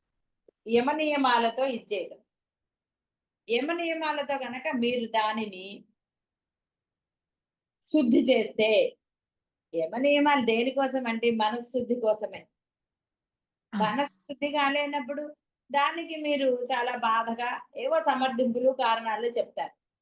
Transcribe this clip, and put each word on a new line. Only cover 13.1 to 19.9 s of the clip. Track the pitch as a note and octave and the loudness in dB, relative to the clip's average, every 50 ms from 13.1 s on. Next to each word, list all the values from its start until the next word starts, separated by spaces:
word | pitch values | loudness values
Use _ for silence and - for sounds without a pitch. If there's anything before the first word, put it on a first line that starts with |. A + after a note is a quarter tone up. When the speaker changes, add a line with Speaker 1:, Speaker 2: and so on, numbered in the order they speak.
| _ _ _ _ _ _ _ _ _ _ _ _ - | _ _ _ _ _ _ _ _ _ _ _ _ -2
Speaker 2:
ఆ. | |
Speaker 1:
మనశ్శుద్ధి | G3+ G#3+ G#3+ A3+ C4 C#4+ C#4+ - _ _ - C#4+ - C#4+ D4 | -2 0 0 0 -2 -2 -4 -6 _ _ -14 -6 -6 -4 -2
కాలేనప్పుడు | C#4+ D4 C#4 C#4 C#4+ D4 C#4+ C#4+ D4 C#4+ B3+ A#3 C#4+ C#4+ D4+ D4 - - _ _ _ _ _ - | 0 0 2 2 2 0 -2 -2 -4 -4 -4 -6 -6 -8 -8 -10 -14 -18 _ _ _ _ _ -2
దానికి | B3 C#4 C#4+ D#4 E4 E4+ E4 E4 D#4+ | 0 2 2 2 0 -4 -8 -8 -8
మీరు | D#4 D4+ D4 D4 C4+ C4+ C4 B3 B3 B3 A#3+ | -4 -2 0 0 2 2 2 0 0 -2 -2
చాలా | C4 A#3+ A#3+ B3 A#3+ A#3 A#3 A3+ | -2 -2 -2 -2 -2 -2 0 0
బాధగా | A3 A3+ A#3 A#3 A3+ A#3 A#3+ A#3+ A#3+ - - _ - | 2 0 0 -2 -4 -4 -4 -4 -6 -8 -10 _ -10
ఏవో | - A#3+ C4+ D#4+ D#4+ | -6 -2 0 0 2
సమర్థింపులు, | D#4 D4 C#4 B3+ C4 C4 A#3 A#3 B3+ A#3 A3+ B3 B3+ C4 | 2 2 2 2 0 0 2 2 0 0 2 2 2 2
కారణాలు | C4 C4 B3 A#3 A3+ A3+ A3+ A3+ G#3+ G#3+ A#3+ | 2 2 2 2 2 0 0 -2 -4 -2 -2
చెప్తారు. | A#3+ A#3+ A#3 - - - - D#3+ - - _ _ _ | -2 -2 -2 -4 -4 -6 -8 -8 -8 -10 _ _ _